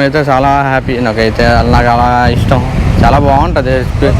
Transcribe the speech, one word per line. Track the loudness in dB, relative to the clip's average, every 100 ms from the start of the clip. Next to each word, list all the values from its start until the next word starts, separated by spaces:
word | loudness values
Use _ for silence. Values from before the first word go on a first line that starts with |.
అయితే | 0 -2 0
చాలా | 0 0 0 0
హ్యాపీ | -2 -2 -4 -2
నాకైతే, | -2 -2 0 0 2 2
నాకు | 2 2
అలా | 2 0 0 0 0
ఇష్టం, | 0 0 -2 -2 0 2
చాలా | 2 2 2
బాగుంటుంది. | 0 0 -2 -2 -2 -2 -2 0